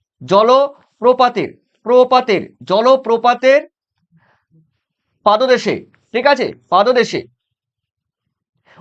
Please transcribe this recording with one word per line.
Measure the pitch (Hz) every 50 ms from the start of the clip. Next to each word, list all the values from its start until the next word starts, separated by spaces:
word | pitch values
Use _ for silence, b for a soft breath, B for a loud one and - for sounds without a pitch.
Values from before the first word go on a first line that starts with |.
| _ _ _ - -
জলপ্রপাতের, | 127 180 196 220 233 254 269 277 277 277 _ _ _ _ - 214 240 254 247 254 247 - 202 151 117 - _ _ _ _ _ -
প্রপাতের, | 214 240 254 254 247 254 247 247 240 208 170 - - _ - 131 -
জলপ্রপাতের | 180 202 226 254 262 262 262 220 226 226 226 240 247 240 247 262 269 294 320 339 _ _ _ _ _ _ _ _ _ 160 _ _ _ _ _ _ _ 160 _ _ _ _ _ _ _ _ _ _ _ _ -
পাদদেশে, | 214 202 214 254 262 254 233 - 208 143 - - _ _ _ _ _ -
ঠিক | 220 247 285
আছে, | 285 247 240 135 - - _ -
পাদদেশে। | - 185 202 240 254 247 233 - - - - - _ _ _ _ _ _ _ _ _ _ _ _ _ _ _ _ _ _ _ _ _ _ _ _ _ _ _ b b b